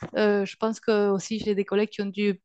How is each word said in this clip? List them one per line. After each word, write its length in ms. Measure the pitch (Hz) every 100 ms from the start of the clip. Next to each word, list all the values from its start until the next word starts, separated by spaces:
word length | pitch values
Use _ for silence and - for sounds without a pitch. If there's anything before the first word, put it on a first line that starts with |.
| - -
Euh, 280 | 208 202
je 120 | 196 -
pense 240 | 220 220
que 280 | - 208 202
aussi 280 | 190 - 220
j'ai 160 | 214
des 100 | 202
collègues 240 | 196 208 214
qui 120 | -
ont 40 | 202
dû 360 | 190 208 185